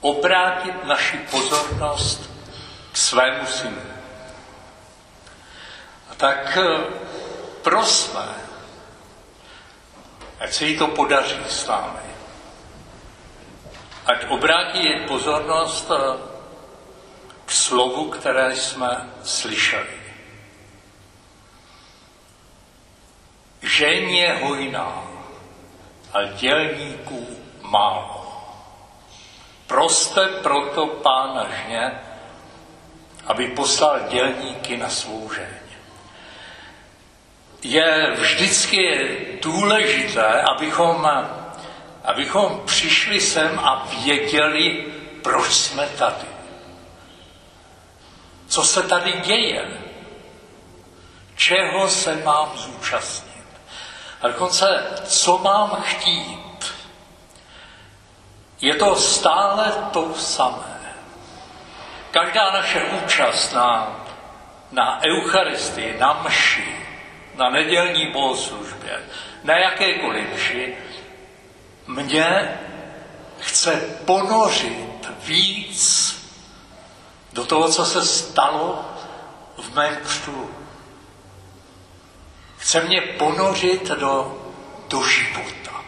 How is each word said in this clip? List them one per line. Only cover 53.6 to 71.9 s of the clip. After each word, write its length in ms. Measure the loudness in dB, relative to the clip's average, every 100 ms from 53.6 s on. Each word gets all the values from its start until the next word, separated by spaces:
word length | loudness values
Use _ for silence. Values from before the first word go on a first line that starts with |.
| -20 -16 -16 -16 -16 -2
A 60 | -2
dokonce, 600 | 0 0 4 4 4 0 -8 -2
co 320 | 2 6 6
mám 440 | 6 4 4 0
chtít? 920 | -2 0 0 0 -2 -12 -16 -12 -10 -10 -16 -20 -20 -20 -20 -20 -20 -20 -20 -20 -20 -20 -20 -20 -20 -20 -20 -4
Je 140 | -2 4
to 200 | 4 4
stále 760 | 4 4 4 4 4 2 0 0 -2
to 200 | -2 -2
samé. 840 | -4 -4 0 0 0 -10 -12 -14 -16 -18 -20 -20 -20 -20 -20 -18 -18 -16 -16 0
Každá 400 | 2 2 4 4
naše 320 | 2 0 0
účast 720 | 0 -4 0 4 4 2 0
na, 460 | 2 4 4 0 -6 -14 -16 -18 -20 -20 -20 -6
na 300 | 2 2 2
eucharistii, 920 | 2 2 2 2 2 0 -4 -4 -6 2
na 240 | 2 2 2
mši, 480 | 4 4 2 -2 -8 -12 -16 -18 -20 -20 0
na 140 | 2
nedělní 640 | 4 4 4 4 2 -2
bohoslužbě, 920 | 0 0 0 -4 -8 -12 -12 -8 -8 -10 -14 -14 -10
na 140 | 2 4
jakékoliv 760 | 4 4 2 2 -2 -2 -4
mši, 440 | -2 -2 -2 -6 -8 -12 -16 -16 -20 -20 -20 -20 -20 -20 -20
mě 720 | -12